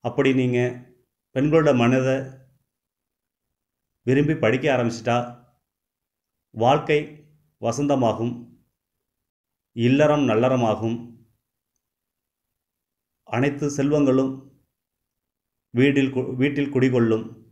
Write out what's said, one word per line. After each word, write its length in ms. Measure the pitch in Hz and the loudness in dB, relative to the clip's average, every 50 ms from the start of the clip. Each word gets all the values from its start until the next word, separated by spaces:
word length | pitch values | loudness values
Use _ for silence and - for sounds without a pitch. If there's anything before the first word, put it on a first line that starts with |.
| - | -6
அப்படி 260 | 117 - - 139 139 131 | -4 -2 0 0 2 2
நீங்க 260 | 131 127 123 123 123 123 123 123 123 - - _ _ _ _ _ _ _ _ _ | 2 0 0 0 0 -2 -2 -6 -10 -18 -20 _ _ _ _ _ _ _ _ _
பெண்களோட 360 | 131 139 151 156 160 156 147 131 | -4 -2 2 2 2 2 4 2
மனதை 380 | 120 120 120 131 131 127 131 135 135 135 - - - - _ _ _ _ _ _ _ _ _ _ _ _ _ _ _ _ _ _ _ _ _ _ _ _ _ _ _ _ _ _ _ _ | 4 2 2 2 2 0 0 -2 -2 -6 -10 -16 -20 -20 _ _ _ _ _ _ _ _ _ _ _ _ _ _ _ _ _ _ _ _ _ _ _ _ _ _ _ _ _ _ _ _
விரும்பி 300 | 120 127 139 147 147 156 | 0 2 2 2 0 0
படிக்க 300 | - - 110 120 127 156 151 | 0 0 0 0 0 0 0
ஆரம்பிச்சிட்டா, 440 | 131 123 120 113 107 - - 120 117 123 120 - - - _ _ _ _ _ _ _ _ _ _ _ _ _ _ _ _ _ _ _ _ _ _ - | 0 0 0 -2 -4 -4 -4 -2 -2 -2 -2 -6 -14 -20 _ _ _ _ _ _ _ _ _ _ _ _ _ _ _ _ _ _ _ _ _ _ -6
வாழ்க்கை 440 | 113 113 123 143 147 147 - 151 151 147 - - - - _ _ _ _ _ _ _ | 0 2 2 2 2 0 0 -2 -2 -2 -6 -16 -20 -20 _ _ _ _ _ _ _
வசந்தமாகும், 680 | 104 117 113 127 147 143 139 131 120 113 107 - 117 120 - 80 - - - _ _ _ _ _ _ _ _ _ _ _ _ _ _ _ _ _ _ _ _ _ _ _ _ | -6 -4 -4 -2 -2 0 0 2 2 0 0 -2 -4 -6 -6 -10 -16 -20 -20 _ _ _ _ _ _ _ _ _ _ _ _ _ _ _ _ _ _ _ _ _ _ _ _
இல்லறம் 480 | 113 117 120 135 143 151 147 151 147 139 120 | 0 2 2 4 4 4 2 2 2 0 0
நல்லறமாகும், 680 | 107 113 123 127 131 123 117 110 104 - 110 113 113 113 - - - - - _ _ _ _ _ _ _ _ _ _ _ _ _ _ _ _ _ _ _ _ _ _ _ _ _ _ _ _ _ _ _ _ _ _ _ _ _ _ _ _ - | 2 2 2 2 2 0 0 0 -2 -2 -4 -6 -6 -6 -10 -16 -20 -20 -20 _ _ _ _ _ _ _ _ _ _ _ _ _ _ _ _ _ _ _ _ _ _ _ _ _ _ _ _ _ _ _ _ _ _ _ _ _ _ _ _ -6
அனைத்து 400 | 110 117 135 147 143 - 151 143 | -2 -2 -2 -2 -2 -4 -6 -6
செல்வங்களும் 600 | - 139 135 147 147 147 143 135 131 131 135 135 - - - - _ _ _ _ _ _ _ _ _ _ _ _ _ _ _ _ _ _ _ _ _ _ _ _ - | -2 -2 0 0 2 2 2 2 2 2 0 -2 -4 -10 -16 -20 _ _ _ _ _ _ _ _ _ _ _ _ _ _ _ _ _ _ _ _ _ _ _ _ 0
வீட்டில் 380 | 120 131 143 143 143 135 131 131 | 2 2 4 4 2 0 0 -2
கு-, 140 | 131 - - 131 | -6 -6 -6 -2
வீட்டில் 360 | 127 131 147 147 147 143 139 143 | -2 -2 0 0 -2 -4 -2 0
குடிகொள்ளும். 520 | 127 127 131 127 123 117 113 110 110 - - - - - _ | 0 2 2 2 2 2 2 2 -2 -2 -10 -18 -20 -20 _